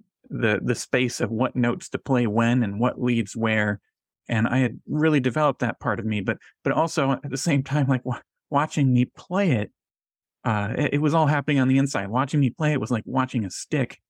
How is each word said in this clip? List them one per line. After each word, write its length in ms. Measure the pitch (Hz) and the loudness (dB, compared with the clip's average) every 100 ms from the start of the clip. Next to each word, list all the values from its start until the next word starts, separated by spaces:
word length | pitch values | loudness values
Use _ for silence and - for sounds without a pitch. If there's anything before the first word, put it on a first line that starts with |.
| _ _ - | _ _ -10
the, 300 | 123 113 101 | -2 0 2
the 120 | 120 | 0
space 440 | 117 - 127 120 - | -2 0 0 0 -2
of 100 | 101 | -2
what 260 | 110 127 | 0 0
notes 340 | - 120 - - | 0 0 -2 -6
to 80 | - | -6
play 260 | - 127 | 0 0
when 380 | 113 110 117 123 | 2 2 2 2
and 160 | 104 101 | 0 0
what 220 | 127 - | -2 0
leads 340 | 123 117 104 | 0 0 -2
where. 440 | 113 113 110 104 101 _ _ _ _ - | -2 0 2 0 -2 _ _ _ _ -4
And 180 | 113 113 | -2 0
I 120 | 131 | 0
had 200 | 123 - - | 0 -4 -6
really 320 | 151 156 147 | 0 2 2
developed 400 | 123 156 147 - | 0 0 0 0
that 200 | 120 - | -4 -4
part 200 | 123 107 | -4 -2
of 60 | |
me, 160 | 110 104 | -2 -2
but, 160 | 107 - - _ | -2 -4 -8 _
but 100 | 139 | -2
also 380 | 143 160 160 135 | 0 0 0 0
at 180 | 131 139 | -2 -4
the 80 | 143 | -4
same 240 | 170 143 | 0 0
time, 260 | 139 147 131 | 0 0 2
like, 160 | 127 | 0
wa-, 160 | 131 113 - _ - | -2 -8 -10 _ -4
watching 440 | 143 160 151 135 | -2 0 2 4
me 120 | 123 | 4
play 460 | 127 - - 185 196 | 2 -4 -4 0 2
it, 200 | 110 104 _ _ _ _ _ _ _ | 0 -2 _ _ _ _ _ _ _
uh, 280 | 120 104 101 | -2 -2 -2
it, 200 | - 147 | -2 -2
it 60 | 147 | 0
was 120 | 151 | 2
all 140 | 160 147 | 2 2
happening 320 | 147 151 139 | 2 2 2
on 80 | 127 | 4
the 100 | 135 | 2
inside. 300 | 135 107 98 | 2 -2 -2
Watching 300 | 123 143 151 | -2 0 2
me 100 | 127 | 0
play 220 | - 151 | 0 -2
it 60 | 139 | 0
was 80 | 120 | -2
like 120 | 110 | -4
watching 400 | - 131 127 117 | -2 -2 -2 -2
a 40 | 98 | -4
stick. 480 | - - 147 123 - | -8 -4 -4 -4 -8